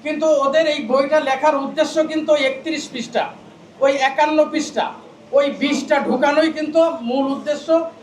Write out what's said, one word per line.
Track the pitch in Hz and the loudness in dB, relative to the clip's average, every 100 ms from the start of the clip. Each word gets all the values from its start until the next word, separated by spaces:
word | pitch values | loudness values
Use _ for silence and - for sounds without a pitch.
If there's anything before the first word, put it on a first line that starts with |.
কিন্তু | 302 311 320 | -6 -2 2
ওদের | 294 277 311 320 | 2 2 2 2
এই | 294 220 | -2 0
বইটা | 269 277 302 | 0 2 2
লেখার | 269 262 302 285 | 2 0 2 0
উদ্দেশ্য | 277 - 302 311 311 | -4 -2 -2 0 0
কিন্তু | 311 311 | -2 2
ওই | 294 | 2
একত্রিশ | 262 - 320 302 - | 2 -2 -6 -8 -8
পৃষ্ঠা, | 254 226 214 147 - - - - - | -12 -6 -4 -4 -10 -20 -20 -20 0
ওই | 269 | 0
একান্ন | 277 262 269 302 311 302 | 2 0 2 2 4 2
পৃষ্ঠা, | 311 294 220 - - - - - | 0 -4 -4 -6 -8 -20 -20 0
ওই | 277 285 | 2 2
বিষটা | - 285 277 - 285 | -2 -2 -2 0 0
ঢুকানোই | 202 247 285 302 320 | 0 0 2 2 2
কিন্তু | 311 302 320 330 320 | -2 -2 2 2 0
মূল | 233 262 277 | -4 -2 -2
উদ্দেশ্য। | 277 294 294 - 330 320 - | -4 -4 -6 0 0 0 -12